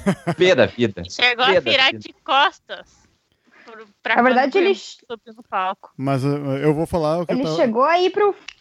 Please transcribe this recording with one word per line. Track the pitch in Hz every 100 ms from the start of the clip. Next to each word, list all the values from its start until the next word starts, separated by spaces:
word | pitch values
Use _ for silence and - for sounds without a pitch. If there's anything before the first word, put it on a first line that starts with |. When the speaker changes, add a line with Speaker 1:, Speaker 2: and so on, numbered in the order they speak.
| 196
Speaker 1:
<laughs> | - - -
Pé | 185 143
da | 98
vida. | - 117 87 87
Speaker 2:
Chegou | - 247 233 254
Speaker 1:
Pé |
Speaker 2:
a |
Speaker 1:
da | 185
Speaker 2:
virar | - 269 269
Speaker 1:
vida. | 220
Speaker 2:
de | - - -
costas. | 277 339 - - 196 - _ _ _ _ _ _ _
Pro, | 240 220 220 _
pra | 240 240
Speaker 3:
Na |
verdade, | 254 247 269
Speaker 2:
quando | 381 370
Speaker 3:
ele | 370
Speaker 2:
subiu | - - - 226 226 220
no |
palco. | - 202 185 - - -
Speaker 4:
Mas, | 135 135
uh, | 139 147 143 139
eu | 151
vou | 147 165
falar | 180 151 170
o | 170
que |
eu | 254
Speaker 3:
Ele |
Speaker 4:
tava | 277 311
Speaker 3:
chegou | 262 220
aí | 294 349 370
pro, | 392 415 - - -